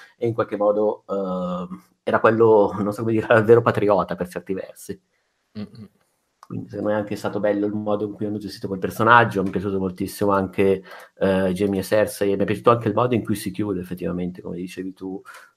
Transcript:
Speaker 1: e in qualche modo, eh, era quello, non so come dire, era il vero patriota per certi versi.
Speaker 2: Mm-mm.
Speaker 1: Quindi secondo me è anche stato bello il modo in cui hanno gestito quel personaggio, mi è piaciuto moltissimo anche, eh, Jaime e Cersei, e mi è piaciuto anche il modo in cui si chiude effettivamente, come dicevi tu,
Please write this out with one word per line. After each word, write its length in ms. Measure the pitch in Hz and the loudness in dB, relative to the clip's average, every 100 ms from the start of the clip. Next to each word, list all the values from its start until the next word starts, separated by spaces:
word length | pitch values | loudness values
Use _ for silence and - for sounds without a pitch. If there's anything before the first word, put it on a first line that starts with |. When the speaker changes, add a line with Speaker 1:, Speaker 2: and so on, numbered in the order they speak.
| - - | -20 -6
Speaker 1:
e 100 | 117 | -4
in 60 | |
qualche 220 | 113 104 101 | -2 -4 0
modo, 480 | 104 104 107 - - | 0 2 0 -2 -6
eh, 600 | 98 95 92 90 90 90 92 _ _ | -6 -4 -4 -4 -6 -8 -14 _ _
era 160 | - 107 | -4 2
quello, 520 | 110 113 113 110 98 104 | 4 6 6 6 4 0
non 140 | 101 | -4
so 80 | 110 | -2
come 120 | 113 | -2
dire, 120 | 110 - | 0 4
era 120 | 113 | 4
il 60 | 104 | 8
vero 160 | 117 | 6
patriota 540 | 120 110 101 98 170 - | 6 2 4 2 2 -4
per 120 | 180 | -6
certi 240 | 180 - | -8 -8
versi. 460 | 190 - - - 185 _ _ _ _ _ 110 | -8 -8 -16 -16 -16 _ _ _ _ _ -16
Speaker 2:
Mm-mm. 300 | 101 120 104 _ _ _ _ _ - | -14 -16 -20 _ _ _ _ _ -12
Speaker 1:
Quindi 200 | - - | -12 -10
secondo 200 | 104 104 | -6 -2
me 60 | 107 | -2
è 40 | |
anche 160 | 104 104 | -2 -6
stato 240 | 104 104 | -6 -2
bello 260 | 104 101 104 | -2 0 -2
il 60 | |
modo 320 | 107 104 104 104 | -4 -4 -4 -4
in 60 | |
cui 120 | - 104 | -6 -6
hanno 120 | 104 | -6
gestito 280 | 98 - 95 | -8 -10 -8
quel 120 | 92 | -6
personaggio, 640 | 95 92 110 120 113 95 | -6 0 6 8 6 2
mi 80 | 95 | -2
è 20 | |
piaciuto 260 | 95 98 95 | -2 -4 -2
moltissimo 520 | 95 90 92 - 101 | -2 -4 -8 -2 0
anche, 520 | 98 92 - 98 95 - - - - | 0 0 0 2 2 -2 -20 -18 -4
eh, 340 | 95 95 95 | 0 2 0
Jaime 240 | 92 101 98 | 0 -2 -2
e 60 | |
Cersei, 480 | 92 107 95 - 101 | 0 0 0 0 -2
e 40 | 98 | 0
mi 60 | |
è 20 | 98 | 0
piaciuto 260 | 104 - | 0 2
anche 160 | 117 113 | 2 2
il 40 | |
modo 200 | 107 123 | 0 0
in 100 | 117 | 0
cui 120 | - 101 | -2 -4
si 160 | 98 | -6
chiude 280 | 92 104 92 | -6 -4 -4
effettivamente, 640 | 90 90 87 90 90 90 | -6 -8 -6 -6 -6 -8
come 160 | 90 87 | -12 -10
dicevi 340 | 92 92 95 | -12 -10 -12
tu, 280 | 95 95 95 - - - | -10 -12 -12 -14 -20 -20